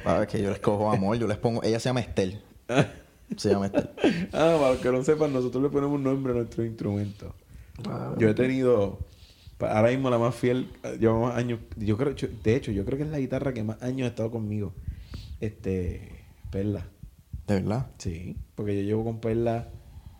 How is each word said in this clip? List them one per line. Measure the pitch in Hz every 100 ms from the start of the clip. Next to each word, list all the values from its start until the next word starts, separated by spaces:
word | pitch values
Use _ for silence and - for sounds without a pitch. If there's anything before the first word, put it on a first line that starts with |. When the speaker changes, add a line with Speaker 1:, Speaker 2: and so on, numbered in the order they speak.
| -
Speaker 1:
Ah, | 87
es | 107
que | 113
yo | 101
les | 101
cojo | - 104 107
amor, | 104 95 117
yo | 107
les | 104
pongo, | 120 117
ella | - 113
se | 131
llama | 127
Esther. | 104 - 95 104 - - -
Speaker 2:
<laughs> | 123 - - - _ - 220
Speaker 1:
Se | 208
llama | - 196
Esther. | 285 - - 339 170 190
Speaker 2:
Ah, | - 160 165
para | 139
los | 127
que | -
no | 127
sepan, | 147 156 156
nosotros | 131 123 127
le | 143
ponemos | 143 143 143
un |
nombre | 135 139 131
a | 120
nuestro | 117 - 117
instrumento. | 113 104 101 101 101 - - _ - - -
Speaker 1:
Claro. | - - - -
Speaker 2:
Yo | 110
he |
tenido, | 107 127 131 127 117 98 - - - - - - -
pa-, | 113 110
ahora | 113
mismo | 131 135
la | 120
más | 117
fiel, | 123 123 127 - -
eh, | 123 127
llevamos | 110 113 123
años, | 120 123 117 - -
yo | 107 107
creo, | 143
yo, | 135 - -
de | 107 110
hecho, | 110
yo | 98
creo | 98 135
que |
es | 151
la | 156
guitarra | 127 131 135
que | 123
más | 107 110
años | 123 131
ha | 123
estado | 110 113
conmigo. | 117 107 104 98 - - - - - - -
Este, | 110 - 98 92 87 87 - - - - -
Perla. | 95 104 98 87 - - - - - -
Speaker 1:
¿De |
verdad? | 101 95 110 135 -
Speaker 2:
Sí, | 104 82 92 - -
porque | - 104 101
yo |
llevo | 98 107
con | 113 113
Perla, | 113 113 117 117 117 - - - - -